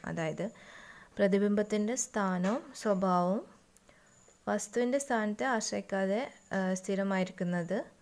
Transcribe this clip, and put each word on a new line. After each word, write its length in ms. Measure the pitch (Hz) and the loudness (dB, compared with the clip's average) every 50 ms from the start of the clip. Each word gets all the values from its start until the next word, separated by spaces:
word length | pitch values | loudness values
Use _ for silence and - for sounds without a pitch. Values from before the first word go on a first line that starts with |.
| - | -8
അതായത് 460 | - 165 170 160 160 - - 175 226 - - - - - - - - - - - - - - | -8 -4 -4 -4 -4 -4 -4 -6 -8 -8 -12 -20 -20 -20 -20 -20 -20 -20 -20 -20 -10 0 2
പ്രതിബിംബത്തിൻ്റെ 760 | 202 190 196 196 202 208 208 214 208 208 214 208 208 214 254 | 2 4 4 4 4 4 2 2 2 0 0 -2 0 0 -2
സ്ഥാനവും 760 | 262 - - - 214 196 190 185 180 180 190 233 302 - 277 - | -2 -4 -4 -2 0 0 0 2 2 2 2 0 0 -4 -10 -12
സ്വഭാവവും 680 | - - 220 202 185 190 185 180 180 175 180 196 254 370 - - - _ _ - - _ - - - - - - - - - - _ - 208 | -4 0 0 2 2 4 4 4 4 4 2 0 0 -4 -8 -20 -20 _ _ -20 -20 _ -20 -20 -20 -20 -20 -20 -20 -20 -20 -20 _ -4 -2
വസ്തുവിൻ്റെ 500 | 208 208 - - - 240 240 247 262 285 | -2 -2 -2 -2 0 0 0 2 0 0
സ്ഥാനത്തെ 460 | 277 - 240 220 214 208 208 - 247 | 0 0 0 0 0 0 -2 -2 0
ആശ്രയിക്കാതെ, 880 | 269 247 214 - - 208 202 196 - 196 190 190 190 202 226 277 - - - - - | 0 0 0 0 -2 -4 -6 -4 -2 -2 0 2 2 2 0 -2 -4 -10 -16 -10 -4
ഏഹ്, 220 | - 190 190 185 185 | -2 0 0 0 0
സ്ഥിരമായിരിക്കുന്നത് 1080 | 185 - - 196 190 196 196 196 185 185 185 - - 185 175 180 175 170 170 185 233 320 - - _ | -2 -2 -2 -2 0 0 0 0 0 0 -2 -2 -4 -2 -2 0 -2 -2 -2 -2 -4 -4 -6 -14 _